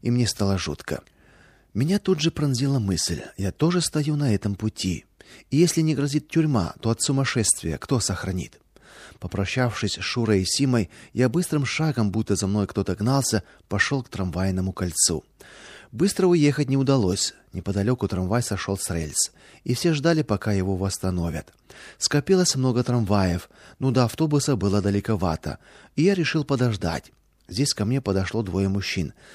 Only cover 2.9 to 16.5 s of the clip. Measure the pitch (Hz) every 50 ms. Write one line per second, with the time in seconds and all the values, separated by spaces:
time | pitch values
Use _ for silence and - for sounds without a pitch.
2.9 | 95 82 - - 87 67 - - - - 95 98 - _ - 160 180 180 170 -
3.9 | - 156 147 143 151 147 147 135 107 98 - 104 101 - - 110 - - - 95
4.9 | 90 - - _ _ _ - - - - - _ - 139 170 170 - - 160 156
5.9 | 156 131 139 147 135 151 - _ - 160 160 156 143 113 90 82 - - - 113
6.9 | 113 - - - 139 135 135 127 - 123 107 - - - - 85 78 69 - -
7.9 | 139 123 - - 98 - - 90 95 92 - - - - _ _ _ - _ -
8.9 | - - - - - - - 85 - 95 98 95 - 131 127 120 104 - - 104
9.9 | - - 92 - - 120 117 110 107 98 92 92 - - 135 135 127 120 101 -
10.9 | - - - - _ - 123 127 113 165 180 - - 151 139 117 - - 160 160
11.9 | 135 - 110 104 92 107 110 - 101 92 - 98 101 104 101 92 - - 98 -
12.9 | 92 - 104 117 135 139 131 - - 107 - - - _ _ _ - 101 - -
13.9 | 143 139 123 - - - 98 92 78 87 92 95 92 92 92 92 90 - 95 90
14.9 | 82 - - - 87 76 - _ _ _ - - - - - - - - - -
15.9 | - 110 156 202 - - 190 185 175 175 147 143